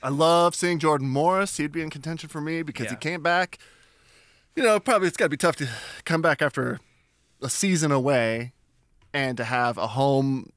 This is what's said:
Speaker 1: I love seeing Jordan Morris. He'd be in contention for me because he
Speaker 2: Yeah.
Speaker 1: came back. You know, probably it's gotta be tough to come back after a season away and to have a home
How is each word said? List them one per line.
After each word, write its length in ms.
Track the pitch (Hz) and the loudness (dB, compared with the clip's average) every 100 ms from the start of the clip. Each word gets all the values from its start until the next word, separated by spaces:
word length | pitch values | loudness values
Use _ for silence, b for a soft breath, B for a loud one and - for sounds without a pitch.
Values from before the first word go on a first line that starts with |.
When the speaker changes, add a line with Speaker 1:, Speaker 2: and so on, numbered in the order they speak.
Speaker 1:
I 80 | 131 | -4
love 440 | 143 160 170 170 | 2 4 6 4
seeing 240 | - 180 170 | 2 -2 0
Jordan 300 | 156 147 135 | 2 2 0
Morris. 480 | 135 165 185 196 - | 0 2 2 -2 -4
He'd 160 | 151 | -4
be 80 | 160 | -4
in 80 | 156 | -8
contention 400 | 147 147 165 156 | -10 -10 -10 -10
for 140 | 160 | -8
me 200 | 151 165 | -6 -6
because 260 | 156 - 113 | -6 -8 -8
he 40 | |
Speaker 2:
Yeah. 40 | 120 | -6
Speaker 1:
came 240 | 156 175 | -6 -2
back. 360 | 156 175 180 - b b b b b b b b b | 0 2 0 -6 b b b b b b b b b
You 80 | - | 0
know, 160 | 247 214 | 4 4
probably 280 | 233 220 185 | 2 2 2
it's 80 | - | 0
gotta 140 | 185 | -2
be 60 | 143 | 2
tough 180 | 175 - | 0 0
to 120 | 135 117 B B | -6 -8 B B
come 160 | - 165 | -2 2
back 220 | 165 - | 2 2
after 360 | 147 - 123 - _ _ _ _ _ _ | 0 0 -4 -6 _ _ _ _ _ _
a 80 | 135 | -6
season 420 | - 196 180 156 | -2 2 2 2
away 640 | 139 131 135 113 113 123 _ _ _ _ _ _ | 2 4 2 2 -2 -6 _ _ _ _ _ _
and 240 | 143 135 123 | -4 -2 -2
to 60 | |
have 340 | 113 127 123 104 | -2 0 0 0
a 80 | 107 | -4
home 640 | 113 139 135 135 131 - | 0 2 2 0 -2 -8